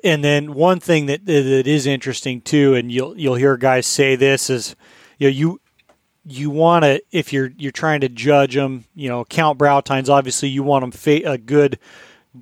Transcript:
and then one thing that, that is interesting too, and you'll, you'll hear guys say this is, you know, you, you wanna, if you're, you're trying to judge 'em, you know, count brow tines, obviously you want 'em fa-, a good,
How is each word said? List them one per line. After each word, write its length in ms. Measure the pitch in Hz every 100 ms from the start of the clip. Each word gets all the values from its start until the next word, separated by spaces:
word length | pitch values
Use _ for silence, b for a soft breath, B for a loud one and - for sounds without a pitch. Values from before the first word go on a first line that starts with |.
and 180 | 202 156
then 320 | 143 147 147
one 240 | 139 175 180
thing 280 | - 160 139
that, 200 | 147 196
that 400 | 151 135 135 127
is 180 | 151 135
interesting 540 | 135 135 120 135 127
too, 320 | - 151 139
and 180 | 127 120
you'll, 260 | 120 135 202
you'll 160 | 139
hear 220 | 123 139 131
guys 300 | 131 127 117
say 260 | - 135
this 340 | 131 135 139 -
is, 280 | 127 - b b b b -
you 80 | 139
know, 60 |
you, 280 | 135 160 185 _ _ _ _ _ _
you 240 | 156 131 147
wanna, 520 | 147 165 170 151 139 -
if 220 | - -
you're, 180 | 139 131 -
you're 140 | 139
trying 280 | - 160 147
to 60 | 135
judge 480 | 117 123 143 139 131
'em, 280 | 135 131 -
you 140 | 170 139
know, 160 | 123
count 340 | 117 - 156 135
brow 220 | 143 139
tines, 280 | - 135 131
obviously 400 | 139 131 123 139
you 140 | 135
want 220 | 139 139
'em 80 | 127
fa-, 360 | - 151 147 165
a 80 | 131
good, 420 | 113 147 143 120 b b b b b 127